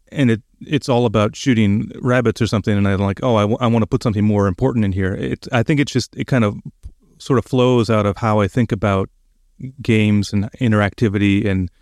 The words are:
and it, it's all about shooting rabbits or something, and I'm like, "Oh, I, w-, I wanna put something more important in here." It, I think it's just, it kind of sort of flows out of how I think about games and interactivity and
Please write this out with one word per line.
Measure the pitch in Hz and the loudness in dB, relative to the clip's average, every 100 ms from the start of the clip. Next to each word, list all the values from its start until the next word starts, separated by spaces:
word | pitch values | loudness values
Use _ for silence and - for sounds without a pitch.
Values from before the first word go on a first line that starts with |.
| _ | _
and | - 127 | -2 0
it, | 113 - - | 0 -6 -20
it's | - 143 - | -6 -4 0
all | 120 123 | 0 2
about | 107 104 - | 2 0 0
shooting | 139 117 104 104 - - | 0 2 4 2 -2 -4
rabbits | 127 127 113 - | 0 2 2 0
or | 110 | 0
something, | 107 110 101 | 0 0 0
and | 98 | 2
I'm | 98 | 0
like, | 98 95 | -2 -2
"Oh, | 127 113 | 0 2
I, | |
w-, | 104 120 | 2 0
I | 120 | 0
wanna | 117 107 | 2 0
put | 127 | 0
something | 127 104 107 | 0 0 2
more | 104 101 | 2 2
important | 90 131 123 | 0 -2 0
in | 101 | 0
here." | 92 95 | 0 -2
It, | 101 - - - | -4 -6 -8 -2
I | 123 | 0
think | 110 147 | 2 0
it's | 143 | 0
just, | 127 - - | -2 -4 -8
it | - | -2
kind | 131 | 0
of | 107 107 - - - - _ _ | 0 -2 -12 -18 -20 -20 _ _
sort | - 127 | -4 -2
of | - | 0
flows | 127 123 123 107 | 0 2 2 2
out | 110 101 | 0 0
of | 98 | -2
how | 113 107 | 0 0
I | 98 | 0
think | - 117 | 0 -2
about | 104 104 98 98 _ _ _ _ - 131 131 | -2 -2 -2 -4 _ _ _ _ -18 -18 -6
games | 113 110 107 104 98 | 0 2 4 2 0
and | 104 104 - | -2 -4 -2
interactivity | 123 107 101 - 113 101 101 98 110 | 0 2 0 0 -2 2 2 2 0
and | 95 92 _ | -2 -4 _